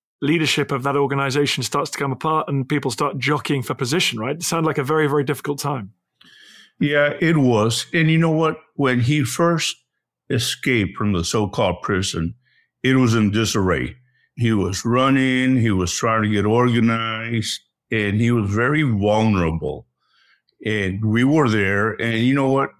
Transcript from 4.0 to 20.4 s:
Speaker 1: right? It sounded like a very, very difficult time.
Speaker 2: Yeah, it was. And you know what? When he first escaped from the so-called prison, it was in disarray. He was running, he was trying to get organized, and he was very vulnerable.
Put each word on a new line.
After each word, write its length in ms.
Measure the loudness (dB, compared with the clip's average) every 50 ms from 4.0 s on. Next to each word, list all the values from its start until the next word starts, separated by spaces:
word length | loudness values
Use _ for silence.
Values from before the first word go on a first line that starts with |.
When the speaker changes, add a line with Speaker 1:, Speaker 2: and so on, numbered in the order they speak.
| 0 -2 -2 -4
Speaker 1:
right? 180 | -4 -6 -6
It 60 | -6 -4
sounded 240 | -4 -2 0 0
like 120 | 0 0 -2
a 60 | -2
very, 220 | 0 0 2 2
very 180 | 2 2 0 0
difficult 340 | 0 -4 -4 -4 -6 -6 -4
time. 340 | -4 -4 -6 -6 -8 -12 -16 _ _ _ _ _ -20 -20 -20 -20 -20 -20 -20 -20 -20 _ _ -2
Speaker 2:
Yeah, 320 | 0 2 2 2 2 2 0 0
it 160 | 2 2 4
was. 480 | 4 4 4 4 4 4 2 0 -2 -4 -2 0
And 180 | 2 2 4
you 60 | 4
know 140 | 4 2 2
what? 260 | 2 2 2 0 -2 -4 -10 _ _
When 240 | 0 0 2 2 2
he 240 | 2 2 2 0 0
first 520 | -2 0 0 2 2 2 0 -2 -4 -6 -8 _ _ _ _ _ _ _ _ _ -4
escaped 680 | -2 -2 -2 -4 -6 -4 -2 0 2 2 0 0 -2
from 160 | -2 -2 0 0
the 120 | 0 -2
so-called 580 | -2 0 0 -2 -2 0 0 0 0 0 -2 -4
prison, 520 | -2 -2 -2 -2 -2 -4 -4 -4 -4 -6 -10 _ _ _ _ _ _ _ _ 0
it 120 | 2 4
was 200 | 4 4 4 4
in 160 | 4 2 2
disarray. 640 | 2 0 0 0 0 0 0 0 0 0 -2 -6 -8 -14 _ _ _ _ _ _ _
He 180 | -2 0 0 2
was 320 | 0 0 -2 -4 -4 -2
running, 720 | -2 0 2 2 2 2 2 2 2 0 0 0 2 2 2
he 120 | 2 2
was 220 | 2 0 0 -2 -2
trying 300 | -2 -2 0 0 0 0
to 80 | 0
get 160 | 0 0 2
organized, 1120 | 2 2 4 4 2 2 2 2 2 0 0 -4 -6 -6 -8 -6 -6 -4 -4 -4 -4 -8 -10 -12 _ _ _ _ _
and 280 | -2 -2 0 0 0 0
he 120 | 2 2
was 200 | 2 2 0 0
very 320 | 0 0 0 0 0 0 0
vulnerable. 1040 | 0 0 0 2 2 2 4 2 2 2 2 0 0 -2 -4 -4 -6 -8 -8 -12 _ _ _ _ _ _ _ _ _ _ _